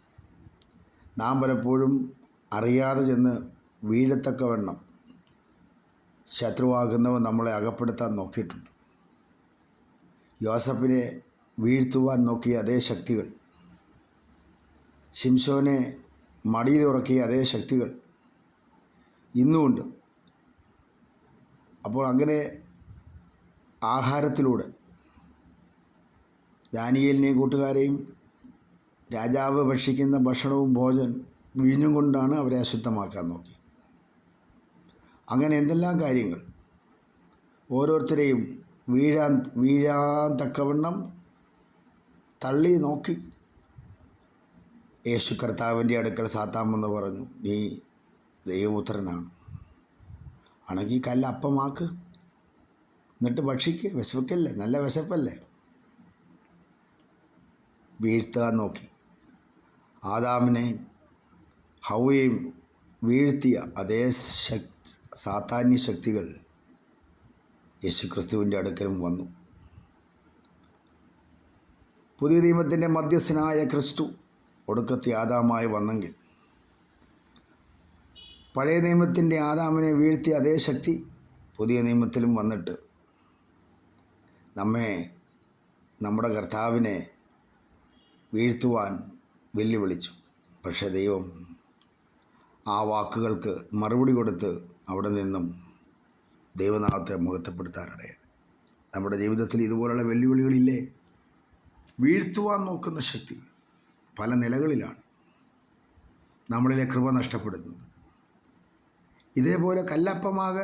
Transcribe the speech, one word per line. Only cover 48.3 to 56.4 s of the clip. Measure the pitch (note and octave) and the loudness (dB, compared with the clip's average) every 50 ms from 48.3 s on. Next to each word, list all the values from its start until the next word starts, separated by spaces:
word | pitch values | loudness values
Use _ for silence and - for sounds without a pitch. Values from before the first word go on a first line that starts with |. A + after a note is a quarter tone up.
| _ _ - | _ _ -10
ദൈവപുത്രനാണ്, | F#2 F2+ F#2+ G2+ G#2 G#2+ G#2 G#2 - G#2+ G2+ G2 F#2 E2+ F2 F2 - - - - - - - - - _ _ _ _ _ _ - - - - - - - - _ _ _ _ _ | -6 -4 -2 -2 -2 -2 -4 -4 -4 -6 -6 -6 -6 -6 -8 -10 -12 -16 -20 -20 -18 -18 -18 -18 -20 _ _ _ _ _ _ -20 -20 -20 -20 -20 -20 -20 -20 _ _ _ _ _
ആണെങ്കിൽ | - F#2 F#2+ G#2 A2+ B2 B2+ | -8 -6 -4 -2 -2 -2 0
കല്ല് | B2+ B2 B2 B2+ B2+ | 0 0 0 0 0
അപ്പമാക്ക്, | B2+ B2+ - - C#3+ C#3 C3+ C#3 C#3+ C#3 - F3 E3+ - - - - - - _ _ _ _ _ _ _ _ _ _ _ _ _ _ _ _ _ _ _ - | 0 -2 -4 -2 0 0 0 0 -2 -4 -6 -6 -8 -8 -12 -16 -20 -20 -20 _ _ _ _ _ _ _ _ _ _ _ _ _ _ _ _ _ _ _ -4
എന്നിട്ട് | B2 B2 B2 D#3+ | -4 -2 -2 -2
ഭക്ഷിക്ക്, | C#3+ C#3 C3 B2+ - E3 E3 F3 A#3 G3+ F#3+ | -2 -2 -2 -2 -2 -2 -2 -2 -6 -6 -4
വിശക്കല്ലേ, | B2+ A2 - - C3 B2+ - F3+ F3 D#3+ C#3 A#2 | -4 -4 -4 -4 -4 -4 -2 -2 -2 -2 -2 -4
നല്ല | G2+ G2+ A2+ C3 C#3+ | -4 -4 -2 -2 -2
വിശപ്പല്ലേ." | C#3+ C3+ - D#3+ D3+ F3+ F3+ D#3+ C3 A2+ - - - _ _ _ _ _ _ _ _ _ _ - - _ _ _ _ _ - _ | -2 -2 -2 -4 -4 -4 -4 -4 -4 -4 -6 -12 -18 _ _ _ _ _ _ _ _ _ _ -20 -20 _ _ _ _ _ -20 _